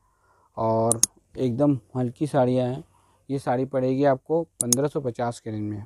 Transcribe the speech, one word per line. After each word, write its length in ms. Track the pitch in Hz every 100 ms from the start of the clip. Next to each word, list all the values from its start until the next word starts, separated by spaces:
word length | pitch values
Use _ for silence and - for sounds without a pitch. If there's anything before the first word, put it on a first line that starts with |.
| _ _ _ _ _ -
और 420 | 113 113 113 117 - _ _ -
एकदम 420 | 131 117 147 131 _ 131
हल्की 320 | 123 - 147
साड़ियाँ 400 | 143 127 127 123
हैं। 160 | 139 - _ _ _ -
ये 100 | 135
साड़ी 260 | 143 123 131
पड़ेगी 360 | 131 131 131 139
आपको 360 | 131 - 165 165 -
पन्द्रह 260 | 120 120 143
सौ 140 | 156
पचास 380 | 131 117 120 -
के 120 | 113
रेंज 120 | 107
में। 220 | 104 104